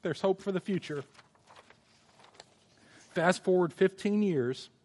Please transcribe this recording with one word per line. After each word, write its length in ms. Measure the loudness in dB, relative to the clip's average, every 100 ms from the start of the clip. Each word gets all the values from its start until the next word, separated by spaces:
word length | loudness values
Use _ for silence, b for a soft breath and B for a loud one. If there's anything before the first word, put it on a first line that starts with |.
There's 180 | -4 -2
hope 200 | 0 -2
for 120 | -2
the 80 | -6
future. 420 | -2 -6 -4 -12 -12 -20 _ _ _ -20 -20 -20 _ _ _ _ -20 _ -20 _ _ _ B B B
Fast 300 | 0 2 2
forward 300 | 2 2 2
fifteen 500 | 2 0 0 -2 0
years 480 | 0 0 -2 -4 -10 _